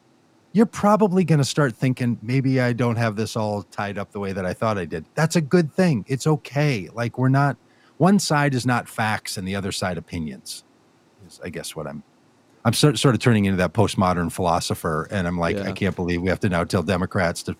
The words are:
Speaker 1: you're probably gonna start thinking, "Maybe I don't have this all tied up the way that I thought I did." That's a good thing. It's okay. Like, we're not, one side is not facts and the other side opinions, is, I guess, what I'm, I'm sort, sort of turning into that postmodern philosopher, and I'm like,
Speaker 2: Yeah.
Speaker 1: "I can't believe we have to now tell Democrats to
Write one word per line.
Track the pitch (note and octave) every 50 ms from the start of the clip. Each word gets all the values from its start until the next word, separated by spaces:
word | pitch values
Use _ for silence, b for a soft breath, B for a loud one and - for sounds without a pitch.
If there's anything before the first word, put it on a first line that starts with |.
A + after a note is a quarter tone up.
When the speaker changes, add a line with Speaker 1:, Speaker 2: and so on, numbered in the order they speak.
| _ _ _ _ _ _ _ _ _ _ -
Speaker 1:
you're | F#3 A#3 -
probably | - - - G3+ G#3+ G3 G#3+ G#3 E3+ F#3+ F#3+
gonna | D3 E3 D3 C#3
start | - - - D3 C3+ G#2+ -
thinking, | - C3 B2+ - C3 A#2+ A#2 -
"Maybe | - A2 B2+ C3+ B2+ C3+ C3 C3
I | B2+ B2 A#2+
don't | A2+ B2 A#2+ A2+ A2
have | A#2 A2+ G#2 G#2
this | A2 F#2+ - A#2
all | A2 G#2+ G#2 G#2 F#2
tied | - - - G#2+ G2+ G2+ G2+
up | G2+ - -
the | G#2
way | G2+ G2 F#2+
that | G2+ F#2
I | F2+ F2
thought | - - A2+ A2 G2
I | F2
did." | D#2 - E2 D#2 _ -
That's | - D#3 D#3+ - F3+
a |
good | D#3+ C3 - F3+ E3+ C#3 -
thing. | - F#3 F3 D3 G#2+ - -
It's | C3+ C3 - D#3
okay. | D#3 C#3+ - - - C#3+ D3+ D3 C3+ G#2 F2+ D#2+ -
Like, | A2 A#2+ A#2 - -
we're | B2+ C3
not, | C3+ C#3 C#3+ C#3+ B2+ - _ b b b b b b b
one | D3 F3+ G3+ G3
side | - - E3 D3 C#3+ C#3+ C3
is | B2 A2 B2+
not | B2 A#2 - -
facts | - - A2+ A2 G#2+ G2+ - - - G#2+
and | F#2 F#2
the | G2
other | G2 F#2+ G2 F2+
side | - - F#2 F2+ E2
opinions, | D#2+ - - F2 D#2+ D2+ - - - - - - - _ _ _ _ _ _ _ _ _ _ _ G2
is, | E2+ - - -
I | F2+
guess, | D#2+ D#2 - - -
what | D#2+ D#2 D2
I'm, | D2 D2+ - _ _ _ _ _ _ _ _ _ _ _ -
I'm | A#2 A2+
sort, | - - D3 C#3 -
sort | - D3 A#2+
of | G2+
turning | - B2 A#2 G#2+ G2+
into | G2 G2 F2+
that | F2+ E2+ -
postmodern | - G#2 F2+ - - G2 F2+ F2+ F2 F2 E2
philosopher, | - - F#2 F2 E2 F2+ - - F#2 - - E2+ D#2 D#2 D#2 -
and | - G2+ F2+ F2
I'm | F2 F2
like, | E2+ E2+ E2 G2
Speaker 2:
Yeah. | G2
Speaker 1:
"I | F#2+ F#2
can't | - G#2+ F#2+ D#2+
believe | - F#2 F2 F2 E2+ F2
we | F#2+
have | E2+ -
to | - G#2+
now | F2+ E2+ E2+
tell | D#2+ - G2 E2
Democrats | D#2 F#2+ F2 F#2 F2 - G#2+ F2+ E2+ F2 - -
to | - E2+